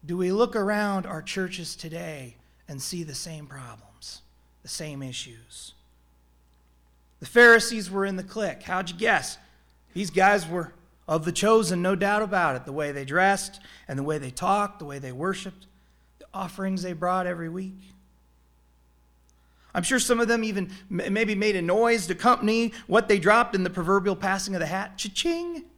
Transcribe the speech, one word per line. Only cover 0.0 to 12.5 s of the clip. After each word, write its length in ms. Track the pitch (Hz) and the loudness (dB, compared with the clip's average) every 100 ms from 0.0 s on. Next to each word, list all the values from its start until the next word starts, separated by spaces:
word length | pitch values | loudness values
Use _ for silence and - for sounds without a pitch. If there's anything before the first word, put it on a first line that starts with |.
Do 140 | 143 175 | -6 -2
we 140 | 180 | 0
look 240 | 196 233 233 | 2 2 2
around 500 | 196 208 208 196 180 | 0 0 0 -2 -4
our 160 | 160 | -10
churches 540 | 156 196 185 185 160 - | -8 -6 -6 -6 -10 -12
today 600 | 165 165 170 151 127 117 _ _ - | -12 -10 -10 -12 -14 -18 _ _ -16
and 140 | 139 | -10
see 220 | 131 180 | -8 -8
the 100 | 160 | -8
same 320 | 135 - 160 143 | -10 -10 -12 -14
problems, 800 | 135 123 110 104 _ - - _ _ _ _ | -16 -16 -18 -20 _ -18 -18 _ _ _ _
the 60 | 135 | -12
same 340 | - 156 139 | -10 -10 -10
issues? 720 | 135 120 - 113 113 - - - _ _ _ _ _ _ _ _ _ _ _ _ _ _ | -10 -10 -12 -16 -20 -20 -20 -20 _ _ _ _ _ _ _ _ _ _ _ _ _ _
The 80 | 143 | 0
Pharisees 640 | 240 240 226 226 233 180 | 8 10 10 6 -4 -4
were 160 | 196 196 | -2 -2
in 80 | 190 | -4
the 80 | |
clique. 400 | 190 226 202 135 | -6 -4 -4 -4
How'd 260 | - 185 180 | -4 -4 -4
you 80 | 170 | -4
guess? 400 | 233 190 131 - - _ _ _ _ | 2 2 0 -12 -18 _ _ _ _
These 160 | - 196 | -8 -2
guys 380 | 160 190 208 165 | 4 6 6 2
were 260 | 175 156 - _ _ - | -6 -6 -12 _ _ -2
of 140 | 165 156 | -2 0
the 60 | |
chosen, 480 | 175 202 226 190 180 | 0 6 6 4 0
no 120 | 180 | 0
doubt 280 | 196 196 208 | 2 2 0
about 340 | 214 190 165 | 0 0 0